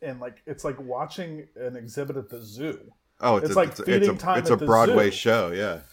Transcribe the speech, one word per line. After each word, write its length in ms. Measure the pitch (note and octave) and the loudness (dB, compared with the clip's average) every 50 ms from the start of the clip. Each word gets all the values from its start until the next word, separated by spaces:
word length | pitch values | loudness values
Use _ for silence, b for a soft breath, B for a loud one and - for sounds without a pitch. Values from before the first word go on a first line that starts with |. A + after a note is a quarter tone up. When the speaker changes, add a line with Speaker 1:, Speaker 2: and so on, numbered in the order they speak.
| D#3+ | -12
Speaker 1:
and, 180 | C#3+ B2+ B2 | -12 -12 -10
like, 220 | B2 B2+ - _ _ | -12 -14 -16 _ _
it's 180 | D#3 C#3 - - | -14 -14 -8 -8
like 140 | D3 C3+ - | -8 -8 -8
watching 720 | C3+ B2 B2 B2+ D3+ D3 - - F3+ E3 D#3 D3+ D3+ _ _ | -8 -8 -6 -6 -6 -8 -8 -12 -10 -10 -10 -14 -14 _ _
an 180 | A#2 B2+ B2 B2+ | -10 -10 -10 -10
exhibit 420 | B2 A#2 A#2 - C#3+ C#3 C#3 C3+ C3+ | -10 -14 -12 -8 -8 -6 -6 -6 -8
at 100 | - - | -8 -10
the 140 | - A#2+ A#2 | -14 -16 -16
zoo. 500 | G#2 G#2 A#2+ D3 D#3+ B2+ - - - _ _ _ _ _ - | -16 -14 -10 -8 -8 -8 -10 -12 -20 _ _ _ _ _ -2
Speaker 2:
Oh, 160 | - B2 G#3+ G3 | 2 2 2 4
it's 80 | D#3 | 2
Speaker 1:
It's 80 | D#3 G3 | 2 2
Speaker 2:
a, 40 | G3 | 2
Speaker 1:
like 100 | F3 D3 | 2 2
Speaker 2:
it's 100 | - - | 0 -6
a, 40 | - | -2
Speaker 1:
feeding 260 | - - G#3+ G3+ G3+ | 0 2 4 4 2
Speaker 2:
it's 120 | G3 - D#3 | 2 0 -2
a, 40 | |
Speaker 1:
time 120 | F3+ F#3 F3+ | 0 0 0
Speaker 2:
it's 100 | E3+ E3 | 2 2
Speaker 1:
at 40 | A#2+ | 2
Speaker 2:
a 20 | G2+ | 2
Speaker 1:
the 80 | - | 4
Speaker 2:
Broadway 400 | - A2+ A2+ A#2 - B3 - G#2 G2+ | 4 6 6 6 6 6 4 4 4
Speaker 1:
zoo. 60 | G2 | 0
Speaker 2:
show, 340 | - - A#2 A2+ A#2 F#2+ E2+ | 0 2 2 4 4 2 0
yeah. 300 | F2 F#2+ G#2+ G2+ - D#2+ - B | -2 -2 -2 -4 -4 -6 -10 B